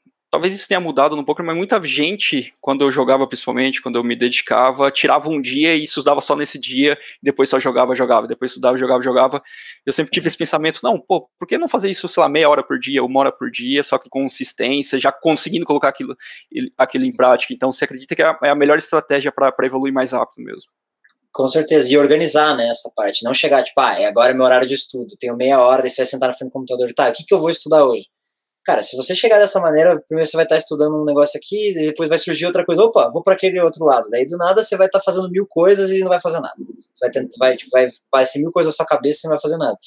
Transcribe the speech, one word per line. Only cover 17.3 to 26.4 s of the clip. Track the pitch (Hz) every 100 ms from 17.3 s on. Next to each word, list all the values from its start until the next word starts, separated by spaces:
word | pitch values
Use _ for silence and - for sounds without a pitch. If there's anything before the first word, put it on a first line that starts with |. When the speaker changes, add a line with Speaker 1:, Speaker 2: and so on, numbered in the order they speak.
| 123 -
Speaker 1:
Então, | 123 131
você | 127
acredita | 143 131 135
que | 165
é | 160
a, | 156
é | 143
a |
melhor | 147 143 151
estratégia | 151 160 - 139 139
pra, | - 135
pra | - 131
evoluir | 131 139
mais | 135 127
rápido | 127 117 -
mesmo? | - - _ _ _ _ _ _ _
Speaker 2:
Com | - 131
certeza, | 160 156 156 123
e | 143
organizar, | 143 151 160 151 151 135
né, | 117
essa | 117 - -
parte, | 104 -
não | 113
chegar, | 135 160 139
tipo, | 123 -
ah, | 123 101
é | 104
agora | 104 123
é |
meu | 131
horário | 127 127 127
de |
estudo, | 135 - 127 113 -
tenho | 123 120
meia | 127 135
hora, | 123 131
daí | 127
você | 131
vai | 127
sentar | 131 131
na |
frente | 123